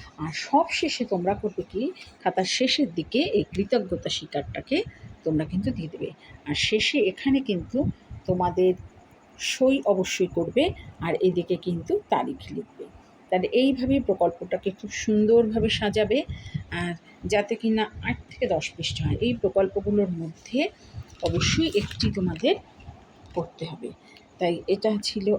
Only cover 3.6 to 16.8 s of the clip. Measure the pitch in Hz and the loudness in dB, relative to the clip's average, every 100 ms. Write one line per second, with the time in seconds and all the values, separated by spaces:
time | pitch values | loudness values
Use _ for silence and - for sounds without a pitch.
3.6 | 208 240 185 175 165 - 156 147 - 143 | 0 0 0 -4 -4 -6 -6 -6 -6 -8
4.6 | - 311 - - - - 160 156 156 180 | -2 -2 -2 -10 -18 -8 -2 0 0 -2
5.6 | 208 226 156 - 143 - - - 147 147 | -2 -4 -6 -8 -10 -10 -20 -12 -6 -2
6.6 | - 214 - 294 190 185 277 269 269 180 | 2 2 2 2 2 2 2 2 2 -2
7.6 | - 254 - - - - - 180 180 175 | -2 -2 0 -4 -10 -6 -2 0 2 4
8.6 | 185 185 - - - - - - - - | 4 2 -4 -20 -20 -20 -20 -8 -6 2
9.6 | 262 277 208 190 180 - 180 170 165 254 | 4 4 2 2 0 0 0 0 0 2
10.6 | - - - - 165 - 185 175 165 175 | 2 0 -12 -8 -4 2 2 2 0 -2
11.6 | 185 170 - 403 - - 240 262 - - | -2 -4 0 -2 0 0 0 -6 -10 -10
12.6 | - - - - - - - 180 - 240 | -10 -14 -18 -18 -20 -20 -2 0 2 2
13.6 | 269 269 254 277 - 190 175 - 180 185 | 2 2 2 2 2 2 0 0 -6 -4
14.6 | 196 185 202 - - 214 214 233 220 220 | -4 -6 -8 -4 2 4 6 6 4 2
15.6 | 214 - 208 214 208 262 359 - - - | 0 0 0 2 2 2 0 -8 -8 -8
16.6 | - 170 | -6 -4